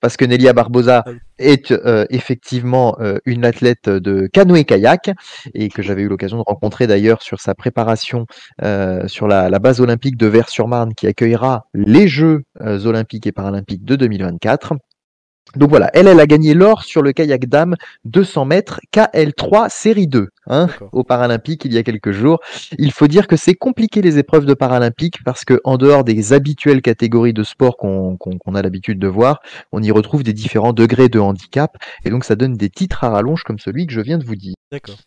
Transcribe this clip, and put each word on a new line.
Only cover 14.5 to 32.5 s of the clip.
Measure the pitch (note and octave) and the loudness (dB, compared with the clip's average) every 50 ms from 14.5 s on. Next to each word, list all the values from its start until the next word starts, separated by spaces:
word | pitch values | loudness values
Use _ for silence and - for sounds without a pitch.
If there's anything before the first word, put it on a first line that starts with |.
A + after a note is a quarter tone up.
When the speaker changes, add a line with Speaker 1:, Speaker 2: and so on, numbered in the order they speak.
| B2+ C#3 - - D#3+ C#3+ _ _ _ _ _ _ _ _ _ _ _ _ _ _ _ | -2 -2 -2 -8 -8 -8 _ _ _ _ _ _ _ _ _ _ _ _ _ _ _
Speaker 1:
Donc | C#3 C#3+ C#3+ | 0 2 4
voilà, | D3 C#3 F#2 - - | 6 4 4 4 4
elle, | D#3+ F3+ G3 | 6 6 8
elle | F#3 E3 | 8 8
a | D3+ | 8
gagné | D3 D3+ D3+ D#3 D3+ D3 | 6 4 4 4 4 4
l'or | E3+ F#3 G#3 A3 G#3 - | 6 6 4 4 2 -2
sur | - - E3 | -6 -2 0
le | C3+ C#3 C3+ | 0 0 0
kayak | - E3 D3+ C#3 B2+ B2+ B2+ | 0 0 0 0 -2 -2 0
dame | A2+ C#3+ D#3+ F3 F3 E3+ - - - _ _ | 0 0 2 2 -2 -6 -8 -16 -20 _ _
deux | A#2 A2+ F3+ G3 | -2 0 0 0
cents | F3+ - D#3+ C#3 | 2 0 -4 -2
mètres | C3+ D3+ F#3 - - - - _ _ - | 0 0 0 -2 -4 -12 -16 _ _ 0
K | G#3+ A3 - - | 2 2 2 2
L | - D#3 D3+ D3 | 0 0 0 -2
trois | - - - - G#3 A3+ - | -6 -4 2 2 2 2 0
série | - - - G#3+ A3 G#3 F#3+ | -4 -4 0 0 2 2 0
deux, | D#3 C3+ B2 G2+ F#2 _ _ _ | 0 0 -2 -2 -2 _ _ _
hein, | - A2+ C#3 F3 | -4 -2 0 0
Speaker 2:
D'accord. | F3+ - - G#2+ G2 - | 0 -4 -8 -20 -8 -6
Speaker 1:
aux | A#2 B2+ | -6 -2
Paralympiques | _ B2+ A#2+ B2 A#2+ A#2 A2+ - - C3+ D3 - | _ 0 0 0 0 -2 -4 -4 -8 -10 -8 -6
il | C3+ A#2 | -4 -2
y | A2+ | -2
a | A2+ | -2
quelques | - A2+ G#2+ - G#2+ | -2 -6 -6 -6 -6
jours. | G2+ G2 A2 C#3+ E3 D#3+ - - - - - - - | -4 0 0 0 0 0 -2 -10 -18 -18 -16 -16 -6
Il | - D#3 D3 B2+ | -2 -2 -2 0
faut | - D3+ | 2 2
dire | D3 D3 G3 G3 | 4 4 2 2
que | - F3+ | 2 0
c'est | D#3 - - G3 | 0 2 0 0
compliqué | - - C4 B3+ - A3 G#3+ - G#3+ G3 | 0 0 -6 -2 -2 -4 -2 -2 0 0
les | F3+ D#3 C#3+ | 2 2 0
épreuves | C#3 - - D#3+ C#3+ | 0 2 2 2 4
de | C#3+ C#3 | 2 0
Paralympiques | C3 C#3+ C3 B2+ B2 B2 A#2 A#2 - D#3 E3+ - - - | 0 0 0 0 0 0 0 -2 -4 -6 -6 -6 -6 -8
parce | - C3 - - | -8 -8 -8 -2
que | - C3 A#2+ - | 0 0 0 2
en | - C3+ B2+ | 0 -2 2
dehors | C3 C#3 C#3+ C#3+ C3 | 4 4 4 4 4
des | A#2 A2 A2 G#2+ G2 C3 | 2 0 -2 0 2 2
habituelles | C#3+ C#3 C#3+ D3+ - - D3 C#3+ C3 B2+ | 2 2 0 -6 -4 0 2 2 2 2
catégories | - A2+ - - A2+ A2+ A#2 A2+ A#2+ A#2 | -2 -2 -2 -2 0 0 2 2 2 0
de | G#2+ G#2+ | -2 -6
sport | - - _ C3+ B2+ B2 _ | -8 -4 _ 0 0 0 _
qu'on, | - G2+ F#2+ F#2+ F#2+ F#2 F#2 F2+ | -6 -6 -4 -4 -4 -6 -8 -8
qu'on, | - F#2+ F2+ | -10 -12 -12
qu'on | F2+ _ - F#2+ | -10 _ -6 -6
a | G2 | -4
l'habitude | G2 F#2 F#2 F#2+ F#2 - G#2+ F#2+ | -4 -4 -6 -6 -8 -8 -6 -4
de | F#2+ G2 | -4 -4
voir, | F#2 G2+ A#2 C3 D3 - _ - - - - _ - | 0 2 2 2 0 -2 _ -20 -20 -20 -18 _ -8
on | G#2+ G#2+ | -6 -2
y | G#2+ | 0
retrouve | G#2+ G#2+ G#2+ - - D3+ C3+ | 0 0 0 0 -4 -4 -2
des | A2+ G#2 | -4 -6
différents | G#2+ A2 - - A2 G#2 A#2 A#2+ | -6 -8 -6 -4 -2 -2 0 2
degrés | A2 A2+ A2+ A#2 A#2 C3 B2 | 2 2 2 4 4 2 4
de | A#2 A2+ | 4 2
handicap | G#2 G2 G2 F#2 - _ - C3+ D3 D#3 _ - - - - - - | 0 0 -2 -4 -8 _ -4 -4 -4 -4 _ -12 -20 -20 -20 -10 -8
et | - | -6
donc | G#2 B2+ B2+ | -6 -6 -4
ça | - A2 | -4 -2
donne | G2+ B2 C3+ | -2 -2 -4